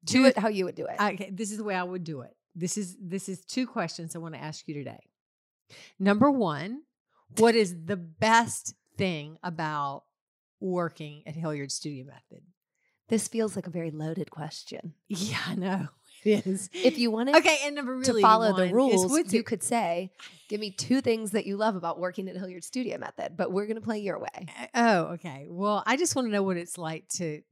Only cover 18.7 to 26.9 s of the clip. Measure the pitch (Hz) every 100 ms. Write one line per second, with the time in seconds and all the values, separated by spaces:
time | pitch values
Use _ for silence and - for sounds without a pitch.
18.7 | 202 269 202 185 285 320 208 226 220 -
19.7 | 240 190 170 185 _ - 170 _ 208 214
20.7 | 185 - 262 247 226 220 208 190 196 214
21.7 | 190 170 170 180 180 190 185 185 180 -
22.7 | 254 233 - - - - 170 185 185 208
23.7 | 220 214 214 196 160 - - 170 - -
24.7 | 247 233 196 156 165 180 135 147 175 202
25.7 | 208 - 262 330 285 247 208 190 180 175
26.7 | - 165